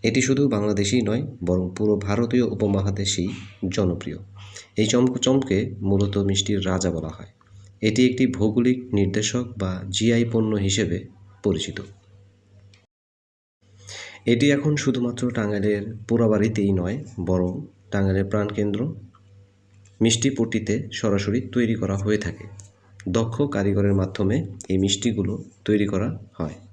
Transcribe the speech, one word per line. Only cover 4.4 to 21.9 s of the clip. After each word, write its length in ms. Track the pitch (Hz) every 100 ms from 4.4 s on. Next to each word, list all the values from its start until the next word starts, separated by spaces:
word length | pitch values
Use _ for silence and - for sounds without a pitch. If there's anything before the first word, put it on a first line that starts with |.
| - - - -
এই 100 | 110
চমচমকে 920 | 123 127 127 - 135 131 95 117 -
মূলত 360 | 98 98 101 98
মিষ্টির 480 | 98 98 98 101 92
রাজা 260 | 92 92
বলা 160 | 82 80
হয়। 200 | 82 - _ _ - - -
এটি 240 | 107 113 127
একটি 220 | 123 131
ভৌগোলিক 680 | - 104 110 120 127 -
নির্দেশক 520 | 101 95 98 107 123 120 -
বা 260 | 95 92 98
জিআই 360 | 95 110 117 117
পণ্য 240 | 117 107 107
হিসেবে 520 | 98 98 92 90 - - - -
পরিচিত। 380 | 104 82 - - - - _ - - _ _ - - - _ _ _ _ _ _ _ _ _ - - - - - -
এটি 260 | 117 143
এখন 240 | 143 151 147
শুধুমাত্র 560 | - 123 120 120 123
টাঙ্গাইলের 640 | 120 104 104 101 104 107 110 -
পোড়াবাড়িতেই 640 | 117 113 107 107 110 98
নয়, 320 | 95 90 123 147 - 87
বরং 400 | 92 90 120 156 _ _
টাঙ্গাইলের 340 | 101 98 95 98
প্রাণকেন্দ্র 680 | 104 104 107 104 101 139 160 - _ _ - - _ _ _ - _
মিষ্টিপট্টিতে 880 | 113 113 139 135 113 113 107 104 -
সরাসরি 500 | - 110 98 101 113
তৈরি 340 | 127 123 117 110
করা 220 | 98